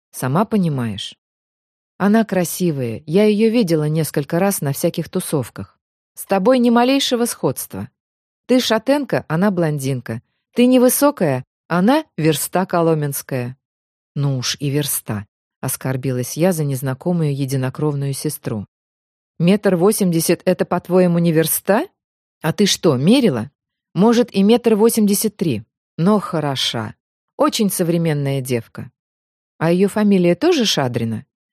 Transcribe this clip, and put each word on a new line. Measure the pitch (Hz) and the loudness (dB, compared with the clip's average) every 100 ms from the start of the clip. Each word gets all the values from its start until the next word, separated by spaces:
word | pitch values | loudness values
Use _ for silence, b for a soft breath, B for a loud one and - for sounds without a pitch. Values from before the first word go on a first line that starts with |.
| _ | _
сама | - 131 147 | -8 -4 -2
понимаешь». | 226 214 175 139 117 98 - - _ _ _ _ _ _ _ _ | 0 0 0 -2 -4 -6 -12 -18 _ _ _ _ _ _ _ _
«Она | 190 220 214 | 2 2 2
красивая, | 185 170 - 180 139 123 113 151 | -2 -2 -2 -2 -2 -4 -6 -2
я | 170 | 2
ее | 214 208 220 | 4 4 2
видела | 226 190 165 151 | 2 2 0 0
несколько | 156 156 - 139 170 | -2 -2 -4 -2 0
раз | 196 190 | 0 0
на | 143 | -4
всяких | 139 170 170 160 | -2 -4 -4 -6
тусовках. | 185 - 151 117 - 98 _ _ _ _ - | -6 -4 -4 -6 -10 -16 _ _ _ _ -20
С | - | -2
тобой | 196 190 262 | 0 4 4
ни | 240 | 4
малейшего | 233 247 277 269 240 | 4 2 2 0 -2
сходства. | 233 - 156 127 - - - _ _ _ _ _ _ | -2 -2 -4 -4 -10 -12 -14 _ _ _ _ _ _
Ты | 254 | 0
шатенка, | 240 220 220 285 262 139 - | 2 -2 0 -2 0 -4 -2
она | 160 208 | 0 0
блондинка. | 180 165 147 135 135 - 117 - _ _ | 0 -2 -2 -4 -6 -6 -12 -12 _ _
Ты | - 247 | 0 4
невысокая, | 254 247 - 285 285 165 127 - _ _ | 6 4 4 0 2 0 -2 -6 _ _
она | 170 196 294 320 - | 0 2 2 -2 -2
верста | 156 151 - 180 185 | 0 0 -2 -4 -2
коломенская». | 175 165 160 147 143 - 135 123 127 _ _ _ _ _ | 0 2 0 -2 -6 -8 -8 -8 -12 _ _ _ _ _
«Ну | - 143 135 | -4 -2 -2
уж | 120 - | -4 -6
и | 143 | -2
верста», | 139 143 - - 107 101 _ _ _ | -2 -2 -6 -6 -8 -8 _ _ _
оскорбилась | 127 - 131 131 135 123 123 - | -8 -6 -6 -6 -4 -6 -6 -2
я | 175 | 0
за | 170 147 | 0 -2
незнакомую | 135 135 131 175 175 151 | -4 -6 -6 -4 -2 -2
единокровную | 139 139 135 127 - 151 143 139 | -2 -4 -2 -4 -2 -4 -2 -6
сестру. | 135 151 - - 113 98 _ _ _ _ _ _ _ | -4 -6 -8 -8 -8 -8 _ _ _ _ _ _ _
«Метр | 170 202 - 175 | 2 2 2 2
восемьдесят — | 185 226 190 165 160 170 - | 2 2 0 0 0 0 0
это, | 180 - | -2 -2
по-твоему, | 180 - 180 180 170 | -4 0 2 4 2
не | 170 | 2
верста? | 156 160 - - 202 359 _ _ _ _ _ | 2 0 -2 0 0 0 _ _ _ _ _
А | 156 | -6
ты | - 202 | 0 0
что, | - 180 127 | 2 2 2
мерила? | 147 262 233 123 120 _ _ _ _ | 4 4 4 0 -6 _ _ _ _
Может, | - 214 233 247 190 | 2 4 4 2 2
и | |
метр | 196 233 240 214 | 4 4 2 4
восемьдесят | 226 226 208 202 220 - | 4 4 2 2 -2 -2
три, | 170 110 - _ _ - | -4 -4 -6 _ _ -2
но | 165 208 | 2 2
хороша. | - 165 151 131 - 120 110 - _ _ _ - | 0 -4 -4 -4 -4 -4 -8 -12 _ _ _ -2
Очень | 294 - 208 | -2 0 -2
современная | - 170 170 165 147 139 139 | 0 -2 0 0 -2 -2 -4
девка». | 127 123 - - 131 _ _ _ _ _ _ _ | -2 -4 -4 -14 -18 _ _ _ _ _ _ _
«А | 160 | 0
ее | 180 196 | 2 0
фамилия | 220 214 196 175 175 | 2 2 4 4 2
тоже | 320 349 214 | 2 2 0
Шадрина?» | - 131 120 117 110 - _ _ | 0 -2 -2 -4 -6 -10 _ _